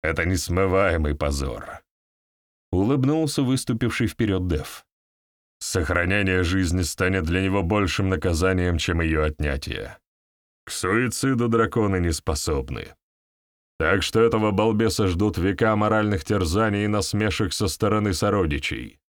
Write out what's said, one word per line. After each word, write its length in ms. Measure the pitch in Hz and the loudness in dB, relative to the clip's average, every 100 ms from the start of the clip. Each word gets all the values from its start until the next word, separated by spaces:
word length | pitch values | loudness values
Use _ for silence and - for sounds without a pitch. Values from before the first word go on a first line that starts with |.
это 220 | 82 78 85 | -2 -2 0
несмываемый 880 | 92 - 87 95 92 98 85 76 71 | -2 -2 0 2 4 2 2 0 -2
позор. 680 | 73 71 67 52 - - _ _ _ _ _ _ _ _ _ | -2 -2 -4 -6 -12 -18 _ _ _ _ _ _ _ _ _
Улыбнулся 720 | 90 104 143 131 160 156 147 | 0 2 2 2 2 0 0
выступивший 640 | 127 131 - 117 120 - 110 | 0 0 -2 -2 -2 0 -4
вперёд 400 | - 110 95 90 | 0 0 0 0
Дев. 380 | 76 - - _ _ _ _ _ _ _ _ | -2 -4 -14 _ _ _ _ _ _ _ _
Сохранение 840 | - 95 78 87 87 101 95 92 | -4 -2 0 0 0 0 0 0
жизни 380 | 87 95 90 90 | 2 0 0 0
станет 420 | 85 - 92 95 | -2 -2 -2 0
для 180 | 80 87 | 0 0
него 220 | 95 98 | 0 0
большим 460 | 85 104 95 - 95 | 0 0 0 0 0
наказанием, 680 | 95 95 82 92 92 90 85 | 0 0 0 2 2 0 0
чем 220 | - 82 | 0 0
её 240 | 82 78 | 0 0
отнятие. 760 | 78 73 76 69 - - 50 - _ _ _ _ _ _ - | 0 -2 -4 -4 -6 -10 -10 -14 _ _ _ _ _ _ -12
К 60 | |
суициду 760 | - 90 107 123 - 135 127 120 | -6 0 0 0 0 0 0 2
драконы 520 | 113 110 120 104 95 | 2 2 2 0 2
не 120 | 85 | 0
способны. 840 | 76 - 73 - 71 67 60 50 - _ _ _ _ _ _ _ _ | -2 -2 -4 -2 -4 -4 -10 -12 -18 _ _ _ _ _ _ _ _
Так 240 | 80 98 | 2 2
что 180 | 87 110 | 2 4
этого 300 | 117 110 107 | 4 4 2
балбеса 560 | 98 110 107 113 - 98 | 2 2 4 2 2 0
ждут 300 | 87 104 92 | 2 0 2
века 380 | 90 98 113 107 | -2 2 2 2
моральных 480 | 104 107 104 98 | 2 2 2 0
терзаний 600 | - 104 85 92 110 101 104 | 0 0 2 2 2 0 0
и 20 | |
насмешек 680 | 104 95 104 107 - 98 | 0 -2 0 0 0 -2
со 140 | - 101 | -2 -4
стороны 460 | - 107 107 104 | 0 0 2 0
сородичей. 840 | 90 104 101 87 73 - 58 58 - | 0 0 0 0 -2 -4 -6 -10 -18